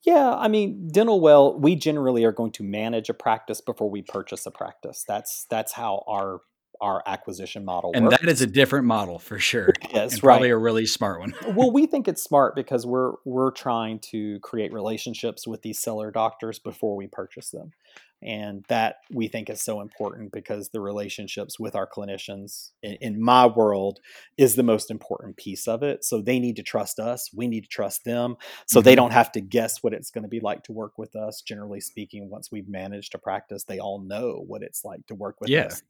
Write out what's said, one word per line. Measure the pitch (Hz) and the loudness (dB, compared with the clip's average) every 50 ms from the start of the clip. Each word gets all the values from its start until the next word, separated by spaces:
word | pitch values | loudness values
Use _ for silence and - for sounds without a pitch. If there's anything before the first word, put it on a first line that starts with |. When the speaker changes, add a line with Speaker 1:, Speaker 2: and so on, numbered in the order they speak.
| _ | _
Speaker 1:
Yeah, | 339 349 294 277 247 - | 6 6 6 6 4 2
I | - - 214 | 2 2 2
mean, | 214 214 208 190 - 202 175 160 | 2 2 2 0 -4 -8 -8 0
Dental | 156 196 220 233 214 190 | 2 4 4 6 4 6
Well, | 160 156 147 143 139 139 - 147 | 10 10 12 12 10 8 6 4
we | 139 151 180 | 4 4 4
generally | 147 - 156 151 147 139 127 127 117 117 | 4 2 0 0 2 2 2 4 4 4
are | 113 | 4
going | 104 - 117 110 | 4 2 -4 -4
to | - - 104 | -4 -6 -8
manage | 98 101 107 107 113 120 113 107 - | -6 -4 -4 -4 -2 -2 -4 -4 -4
a | 117 | -8
practice | _ - 120 110 113 - - 110 - | _ 0 0 0 0 -2 -10 -10 -6
before | _ - 120 - 113 104 | _ -8 -4 -4 -4 -4
we | 98 101 | -4 -6
purchase | 95 - - 98 95 - 101 - - | -10 -8 -10 -10 -8 -8 -12 -12 -12
a | - | -14
practice. | - - 95 90 - _ - - - - - | -10 -10 -10 -10 -10 _ -14 -14 -12 -12 -8
That's, | - 104 104 107 - - - - _ | -6 -6 -6 -6 -8 -12 -12 -8 _
that's | 117 110 110 - | -4 -4 -4 -4
how | - - 117 110 98 98 - - | -8 -6 -4 -4 -4 -4 -4 -4
our, | 107 101 98 98 92 90 _ _ _ _ _ _ _ - | -4 -2 -2 -4 -6 -10 _ _ _ _ _ _ _ -6
our | 104 101 95 92 - | -4 -2 -2 -2 -4
acquisition | - 98 95 - - 95 87 95 - - 107 101 | -6 -8 -8 -8 -12 -12 -10 -12 -12 -12 -10 -8
model | 92 90 87 - 87 - | -6 -4 -4 -4 -2 2
Speaker 2:
And | 123 113 | 4 6
that | - 147 - | 6 6 6
Speaker 1:
works. | 170 170 156 | 6 4 2
Speaker 2:
is | 131 | 2
a | 131 | 0
different | 110 95 139 135 123 139 143 127 | 2 4 4 4 4 4 0 2
model | 120 113 107 101 92 87 82 | 2 0 0 -2 -6 -8 -12
for | - - 107 95 | -12 -12 -6 -4
sure, | - - - 120 98 90 - - - - | -2 -2 -2 2 2 2 2 2 -2 -4
Speaker 1:
Yes, | - 110 107 123 - | -2 -2 -2 0 -4
Speaker 2:
and | 107 | 4
probably | - 135 123 117 127 123 | 8 8 8 8 8 4
Speaker 1:
right. | 117 | 2
Speaker 2:
a | 113 | 4
really | 113 117 113 113 110 | 2 2 2 2 0
smart | 107 - - 113 101 92 82 | 0 -2 -2 -2 -4 -4 -4
one. | 90 110 - - | -8 -10 -10 -8
<laughs> | - 233 190 | -6 -2 2
Speaker 1:
Well, | 202 254 254 | 4 4 4
we | 220 285 311 | 6 4 4
think | 302 - 285 233 - | 4 2 -2 -2 -2
it's | 165 - | -4 -4
smart | - - 156 143 135 113 - | -4 2 4 4 4 4 2
because | 139 127 - 139 120 117 | -4 -6 -2 -4 -4 -2
we're, | 123 127 127 127 123 - - _ | 0 -2 0 0 -2 -4 -8 _
we're | 135 127 127 131 131 | -6 -2 0 0 0
trying | 131 - - 131 120 113 113 110 113 107 - - | -2 -4 -4 -2 -2 -2 -2 -4 -8 -10 -12 -10
to | - 107 104 107 104 101 | -8 -6 -6 -6 -8 -10
create | - - - 113 104 87 | -12 -8 -6 -6 -6 -4
relationships | 104 113 98 107 110 110 - 127 113 - - 113 101 - - | -6 -6 -6 -6 -6 -6 -8 -10 -10 -6 -8 -8 -8 -8 -12
with | 117 110 107 | -12 -12 -10
these | _ 110 107 - | _ -10 -8 -6
seller | - 120 110 107 107 107 | -6 -6 -6 -6 -8 -6
doctors | 104 110 110 113 - - - 110 107 - | -4 -2 -2 -2 -4 -6 -10 -10 -10 -10
before | _ 113 - - - 110 101 | _ -14 -10 -6 -6 -4 -4
we | 98 98 | -6 -10
purchase | 98 - - 95 - - - - - | -12 -12 -14 -14 -14 -16 -16 -16 -14
them. | - - 80 165 _ _ _ _ _ - _ _ _ _ - | -14 -14 -18 -18 _ _ _ _ _ -20 _ _ _ _ -12
And | - 110 107 104 104 101 98 101 _ | -10 -10 -8 -10 -10 -12 -14 -6 _
that | 120 117 113 110 - - _ _ | 0 0 0 -2 -4 -8 _ _
we | - 123 113 | -6 -6 -4
think | 107 - 113 110 - | -4 -6 -8 -10 -10
is | 113 107 | -10 -8
so | - - 110 104 | -8 -8 -8 -8
important | 101 107 _ - 107 101 - - 107 101 | -10 -14 _ -10 -8 -8 -8 -10 -16 -14
because | - 107 95 - 107 104 101 - | -14 -16 -10 -10 -10 -10 -10 -10
the | - 110 | -8 -8
relationships | 101 101 101 104 101 98 - - 104 95 - - 101 - - - | -8 -6 -6 -8 -8 -8 -10 -12 -12 -12 -10 -10 -10 -10 -10 -10
with | 110 104 - | -10 -6 -4
our | 101 95 - | -6 -6 -6
clinicians | - - 101 101 98 95 - - 101 98 98 101 - - - - _ _ | -8 -12 -10 -10 -10 -12 -12 -14 -14 -14 -14 -16 -16 -18 -18 -20 _ _
in, | - 104 101 - | -14 -12 -12 -10
in | 135 117 104 107 | -8 -8 -4 0
my | 113 120 123 127 127 | 4 6 8 8 8
world | 120 107 117 113 104 101 98 98 101 98 - _ - - - - _ _ - | 8 6 4 2 4 2 0 -2 -4 -6 -8 _ -20 -20 -20 -20 _ _ 6
is | 139 123 107 | 6 6 6
the | 131 | 4
most | 123 117 110 107 - - | 4 4 4 2 0 -6
important | 113 107 - - - - - 101 - | -12 -12 -10 -10 -10 -10 -10 -16 -18
piece | - - 101 95 - - | -14 -12 -12 -10 -8 -6
of | - 113 117 | -6 -4 -2
it. | 143 143 139 - - | -2 -4 -4 -4 -4
So | - 123 110 | -4 -4 -2
they | 101 107 127 127 | 0 0 0 0
need | 123 123 113 | 0 -2 -4
to | 104 | -6
trust | 101 - - 110 101 - - - | -10 -6 -4 -4 -4 -4 -8 -6
us. | 110 117 120 123 - - - | -6 -6 -6 -6 -8 -12 -8
We | 98 120 123 | -6 -6 -4
need | 113 110 | -4 -6
to | 107 _ | -8 _
trust | - - 107 98 - - _ | -8 -6 -6 -6 -6 -8 _
them. | 120 117 120 120 123 123 _ - - - - - | -4 -2 -2 -2 -4 -6 _ -14 -20 -18 -16 -6
So | - - 131 | 6 6 10
they | 107 127 | 12 12
Speaker 2:
Mm-hmm. | 131 | 10
Speaker 1:
don't | 131 123 120 | 10 8 6
have | 117 123 117 - | 6 4 4 4
to | - 110 | 0 -10
guess | 98 95 117 120 113 110 - - | -8 -2 0 0 0 0 -6 -4
what | - 117 | -4 -4
it's | 107 - - - | -4 -4 -12 -12
gonna | _ 117 107 101 | _ -12 -10 -8
be | 113 113 | -8 -6
like | 110 101 - - _ | -4 -6 -6 -6 _
to | - | -14
work | 107 110 110 104 _ - | -12 -12 -12 -12 _ -16
with | 110 - _ | -16 -14 _
us. | 110 107 107 107 - | -10 -10 -10 -12 -14
Generally | - - 110 104 104 104 101 98 | -14 -14 -14 -14 -14 -14 -14 -12
speaking, | - - _ 107 104 - - 104 101 95 | -14 -14 _ -14 -14 -14 -14 -18 -16 -16
once | 101 - - - | -16 -16 -16 -14
we've | 117 107 95 101 | -14 -14 -12 -10
managed | 101 92 95 98 101 101 95 - - | -10 -10 -10 -10 -12 -12 -14 -14 -16
a | - | -12
practice, | _ - 95 98 - _ 101 98 - | _ -8 -8 -8 -8 _ -14 -14 -10
they | - 98 95 | -10 -10 -8
all | 98 101 98 101 | -8 -8 -10 -10
know | 98 95 101 107 127 120 - - - | -10 -10 -8 -6 -6 -6 -6 -8 -12
what | 92 98 104 | -12 -12 -12
it's | 104 - - - - | -14 -12 -12 -12 -12
like | 110 95 85 - _ | -12 -16 -16 -16 _
to | 117 | -14
work | 95 104 98 - _ | -12 -10 -12 -10 _
with | 107 113 | -2 0
Speaker 2:
Yeah. | 135 160 127 | 0 0 0
Speaker 1:
us. | - - - _ | -2 -8 -14 _